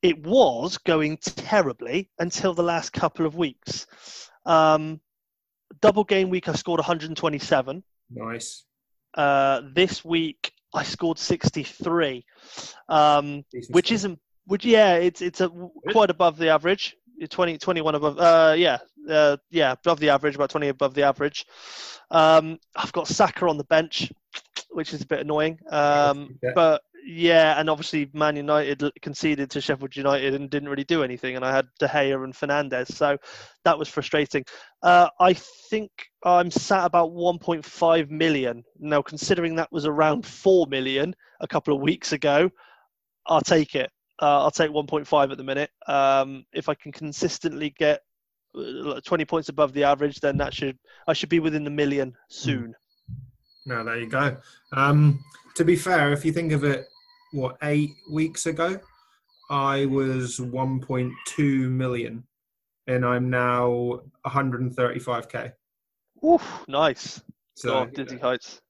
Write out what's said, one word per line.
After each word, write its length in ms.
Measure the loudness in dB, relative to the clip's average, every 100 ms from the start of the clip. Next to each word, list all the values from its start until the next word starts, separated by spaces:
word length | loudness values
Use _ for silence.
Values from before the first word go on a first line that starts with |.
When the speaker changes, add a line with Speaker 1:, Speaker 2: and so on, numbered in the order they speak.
Speaker 1:
It 240 | 2 0 0
was 500 | 4 4 2 -6 -4
going 400 | 0 2 0 -4
terribly 920 | -8 -10 0 2 2 -4 -6 -6 -8 _
until 340 | -6 -2 -4
the 120 | 0
last 280 | -2 -2 -6
couple 340 | -4 -4 -2 -4
of 100 | -2
weeks. 500 | -4 -4 -12 -12 -14 -20 -20 -20 -20 _
Um, 560 | 2 4 6 4 0 -10 _ _ _ _ _ _ _ 2
double 240 | 4 4
game 240 | 2 0 2
week, 180 | -2 -2
I 40 |
scored 280 | -6 -2 -2
a 20 |
hundred 320 | 0 -2 -4 -4
twenty-seven. 680 | -4 -4 0 0 0 -10 -14 _ _
Speaker 2:
Nice. 540 | -14 -10 -10 -12 -16 _ _ _ _ _
Speaker 1:
Uh, 480 | -2 2 4 2 0 -2
this 300 | 0 0 -2
week, 480 | -4 -2 -2 -8 -14 _ _
I 80 | -8
scored 360 | -8 -4 -4 -4
sixty-three, 1040 | -4 0 0 -2 -10 -8 -2 0 0 -4 _ _ -20 -18 -18 -20 0
um, 560 | 4 6 4 0 -10 -12
Speaker 2:
Decent 220 | -16 0
Speaker 1:
which 120 | 2 2
Speaker 2:
stuff. 80 |
Speaker 1:
isn't, 240 | -2 -2 -8 _ _ -6
which, 180 | -4
yeah, 300 | 4 6 8 6
it's, 260 | 2 0
it's 180 | -8 -2
a, 80 | -4
Speaker 3:
Good. 220 | -4 -18 -12 -2
Speaker 1:
quite 180 | 2 2
above 280 | 4 2 2
the 100 | 2
average. 480 | 2 2 -2 -4 -12 _ -14
You're 120 | -12
twenty, 280 | -2 -2 -2
twenty-one 360 | -4 -2 0
above, 240 | 0 -2 2
uh, 360 | 4 6 6 4
yeah, 220 | 2 0 -6 _ 0
uh, 280 | 4 4 2 _
yeah, 220 | 0 0
above 280 | 0 0 2
the 100 | 2
average, 240 | 2 0
about 160 | -2 -4
twenty 180 | -2 -4
above 260 | -2 -4
the 80 | 2
average. 400 | 0 2 -4 -6 -16 -20 -20 -18 -18 -18 _
Um, 480 | 4 6 6 4 -12 _
I've 180 | -10 -6
got 140 | -6 -6
Saka 400 | 0 0 2 -2
on 120 | -2
the 60 |
bench, 460 | 2 2 2 -6 -8 -10 _ -20 _ -18 -10
which 220 | -10 -8
is 80 | -10
a 40 | -6
bit 140 | -4
annoying. 380 | -2 0 0 -4 -4
Um, 680 | 0 4 4 4 0 -6 -8
Speaker 2:
Yeah. 80 | -2
Speaker 1:
but 280 | 4 4 4 _ -20 -16
yeah, 520 | 0 4 6 6 4
and 120 | 0
obviously 400 | -2 -4 -4 -4
Man 240 | 0 0 0
United 460 | 0 0 0 -2
l-, 80 | -4 -6
conceded 500 | -12 -4 -2 -2 -4
to 100 | -6
Sheffield 360 | -4 -4 -6 -4
United 380 | 0 0 0
and 160 | -4 -4
didn't 180 | -6 -6
really 160 | -8
do 180 | -2 0
anything, 320 | -2 -4 -8 -4
and 80 |
I 60 | 0
had 120 | 0 0 _
De 80 | 0
Gea 340 | 0 0 -2
and 100 | -6
Fernandes, 580 | -8 -2 -2 -2 -4 -6
so 240 | -2 0 0 -6 -20 -20 _
that 140 | 0 2
was 100 | -2
frustrating. 560 | -6 -2 -2 0 -4 -6 -20 -20 _
Uh, 260 | 4 6 6 4
I 140 | 2
think 560 | 2 -4 -20 -8 -6 -6 -16 -20 _
I'm 260 | 2 2 2
sat 340 | -4 0 0
about 280 | 2 2 0
one 260 | 0 -2 -2
point 260 | -4 -6
five 460 | -6 0 2 2 0
million. 540 | -2 0 0 -2 -6 -16 _
Now, 240 | -2 -2
considering 520 | -2 -10 -8 -4 -4 -4
that 140 | -4
was 140 | -4 -4
around 400 | 2 2 2 -6
four 400 | -2 4 4 2
million 480 | -2 -2 -2 -4 -6 _ _
a 60 | -6
couple 280 | -4 -2
of 60 | 0
weeks 300 | 0 -2 -4
ago, 380 | -4 2 2 2 _ _ _ _ _ _ _ 0
I'll 140 | 0
take 320 | 4 2 2
it. 160 | -4 -6 _ _ -2
Uh, 200 | 2 4
I'll 80 | 2
take 200 | 0 0
one 160 | 0 -4
point 200 | -6 0
five 240 | 2 2
at 80 | -2
the 60 |
minute. 260 | -6 -4 -6 _ -4
Um, 580 | 2 2 2 0 -8 _
if 160 | -8 -6
I 60 |
can 180 | -6 -8
consistently 840 | -12 -12 -4 -4 -4 -8 -6 -10 0
get, 240 | 2 2 _ _ _ _ _
uh, 60 | -14
like, 440 | -12 -10 -8 -10
twenty 200 | -4 -2
points 240 | 0 -4 -4
above 240 | 0 0
the 120 | 2
average, 360 | 2 2 -2 -2
then 160 | -2 -2
that 160 | -4
should, 260 | -4 -8 -8 _ -12 -2
I 60 |
should 160 | -2 2
be 100 | 0
within 240 | 2 -2
the 60 | -4
million 400 | -2 0 0 -4
Speaker 2:
Hmm. 40 | -8 _
Speaker 1:
soon. 460 | -10 -4 -4 -6 -14 _ _ -18 -18 -18 _ _ _
Speaker 2:
No, 180 | -10 -8
there 140 | -6 -8
you 80 | -4
go. 300 | -2 -2 -4 _ _ _
Um, 500 | 0 4 6 6 4 -6 -20 _
to 100 | -2
be 100 | 2 2
fair, 360 | 2 2 2
if 120 | 2
you 80 | 0
think 200 | -2 0
of 120 | 0
it, 220 | 0 -2 -6 _ _ _ _
what, 240 | -6 -6 -6
eight 280 | -2 0 -2 -6 -8
weeks 360 | -4 -4 -4 -6
ago, 320 | -2 -4 -4 _ _ _ _ _ _ _
I 360 | -2 0 0 0
was 520 | 0 0 -2 -6 -8
one 400 | -8 -4 -4 -4
point 320 | -4 -4 -4 -8 -12
two 440 | -2 0 0 0
million, 540 | -2 -4 -4 -8 -12 -18 _ _ _ _ _ -4
and 180 | -2 0
I'm 240 | 0 0
now 680 | 0 0 2 0 0 -4 -6 -12 _ -4
a 20 |
hundred 320 | -2 -2 -2
and 140 | -4
thirty-five 560 | -2 -2 -2 -6 -8 -8
K. 220 | -12 -12 -16 _ _ _ _ _ _
Speaker 1:
Oof, 420 | 2 2 2 -16 -6
nice. 540 | 0 0 0 -12 -16 -20 _ _
Speaker 2:
So, 160 | -10 -4
Speaker 1:
God, 240 | -2 -4
dizzy 240 | -8 -12 -6
heights. 420 | -4 -4 -8 -20